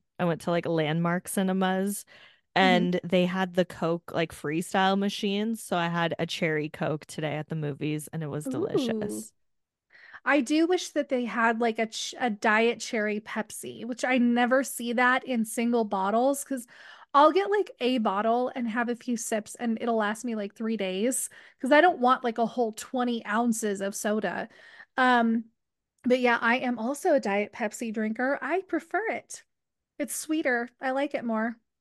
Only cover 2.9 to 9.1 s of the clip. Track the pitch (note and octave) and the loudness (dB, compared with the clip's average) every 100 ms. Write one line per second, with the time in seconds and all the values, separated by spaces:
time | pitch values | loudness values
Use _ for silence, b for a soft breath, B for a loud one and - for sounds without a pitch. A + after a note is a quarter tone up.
2.9 | F3+ F3 F#3 F3+ F#3 F#3 F3+ F3 - E3 | 0 0 2 2 0 0 0 -2 -2 -2
3.9 | E3+ - F3 E3 - D3 D#3+ F3+ G3 F#3+ | -2 -4 -4 -4 -4 -4 -4 -2 2 2
4.9 | G3 G3+ - G#3 G3+ A3 A3+ - F3+ E3+ | 2 0 -2 -2 -2 -2 -4 -4 -2 0
5.9 | E3+ E3 - E3 - E3+ D#3 D3+ - D#3 | 0 0 -2 -4 -2 -2 0 -4 -4 -4
6.9 | D3+ - - D3+ D3 D3+ D#3+ D3 C#3 D3+ | -4 -6 -8 -6 -6 -6 -6 -6 -4 -4
7.9 | D3+ D3+ D#3+ D3+ D3 G3+ C4 F#4+ F#4+ B3 | -4 -6 -8 -6 -6 -6 -4 -2 -2 -2
8.9 | A3+ G#3 | -4 -6